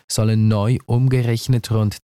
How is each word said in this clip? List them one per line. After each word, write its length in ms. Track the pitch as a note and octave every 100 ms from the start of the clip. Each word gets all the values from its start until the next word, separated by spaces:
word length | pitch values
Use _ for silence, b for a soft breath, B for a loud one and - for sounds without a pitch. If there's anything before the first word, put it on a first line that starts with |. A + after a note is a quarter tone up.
| B
sollen 380 | - A2 A2 A2
neu 300 | G#2+ G#2 B2+ -
umgerechnet 840 | A#2+ C3 B2+ A#2 A#2 - B2 -
rund 280 | A2 G#2+ -